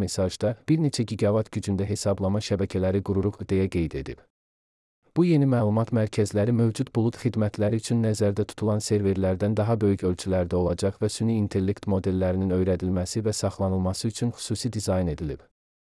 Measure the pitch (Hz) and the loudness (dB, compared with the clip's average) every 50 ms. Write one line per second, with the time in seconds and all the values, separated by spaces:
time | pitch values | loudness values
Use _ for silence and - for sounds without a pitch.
0 | 101 92 - - 95 92 - - 104 107 - - - - 160 160 160 139 - - | 0 -2 0 0 -2 -2 -2 -2 -2 -2 -2 -4 0 0 2 2 2 0 0 -2
1 | 113 - 113 92 110 101 104 110 107 - - 110 - 104 98 95 101 104 104 - | -4 -4 -2 0 0 2 2 2 0 -2 -6 -6 -2 -2 -2 -2 0 -2 -4 -2
2 | - 104 98 95 98 95 101 107 - - 104 90 98 - - 95 92 92 95 101 | -2 -2 -2 0 0 -2 -2 -2 -2 -2 -2 -2 -2 -2 -2 0 0 2 0 0
3 | - - 95 98 95 104 - - 101 - 101 95 95 95 - 90 82 73 - 69 | 0 0 0 0 0 0 -2 -4 -4 -2 0 0 0 0 0 -2 -2 -2 -4 -6
4 | - - - - _ _ _ _ _ _ _ _ _ _ _ _ _ _ _ _ | -8 -8 -12 -14 _ _ _ _ _ _ _ _ _ _ _ _ _ _ _ _
5 | _ _ - 156 180 175 160 143 143 135 127 117 107 104 107 110 110 - 120 113 | _ _ 0 2 4 6 6 6 6 4 4 4 4 4 2 2 2 2 2 0
6 | 107 104 - 113 104 - - 104 101 120 120 113 117 113 110 - 131 - - 117 | 0 0 0 0 0 2 2 0 2 2 2 2 2 2 2 -2 -6 -2 0 0
7 | 110 117 - - - 120 - 113 107 104 - - 104 107 117 113 - - 120 117 | 0 0 -2 -2 -4 -2 0 0 -2 -2 0 0 0 0 0 0 -2 0 0 2
8 | 113 110 107 - 107 101 98 107 104 - - - 107 107 104 104 - - 110 104 | 2 0 2 2 2 0 2 0 -2 -4 -4 -4 -2 0 0 0 0 0 0 2
9 | 101 98 95 95 95 92 95 90 104 101 110 107 104 113 117 104 107 101 98 - | 2 2 2 2 2 0 0 0 0 0 0 0 2 0 2 2 4 2 2 2
10 | - 90 90 - - 95 92 92 87 85 90 90 87 87 87 - 98 98 - - | 0 -2 -2 -2 -2 -2 0 0 0 0 0 0 0 0 0 0 -2 -2 -2 -2
11 | 107 107 - - 113 113 113 110 104 101 - 101 95 98 98 - - 104 98 98 | -4 -4 -2 -2 0 0 2 0 0 0 0 0 0 0 -2 -2 -2 -2 -2 0
12 | - 98 92 92 92 92 92 95 95 95 90 92 92 95 90 87 92 92 98 90 | 0 0 0 0 0 0 0 0 0 2 2 2 2 2 0 0 0 -2 0 0
13 | 90 - - 117 104 110 101 - - 98 - - 98 95 92 95 92 92 95 - | -2 -2 -4 -2 -2 -2 -2 -2 -4 -4 -2 -2 -2 0 0 0 0 0 -2 -2
14 | - 113 - - 120 120 - - - - 110 - - - - 110 - 104 95 92 | -4 -4 -4 -2 -4 -4 -4 -6 -6 -6 -6 -4 -4 -4 -4 -4 -2 0 0 0
15 | 90 82 73 - 87 73 67 - - _ _ _ _ _ _ _ | 0 -2 -2 -4 -6 -6 -6 -8 -12 _ _ _ _ _ _ _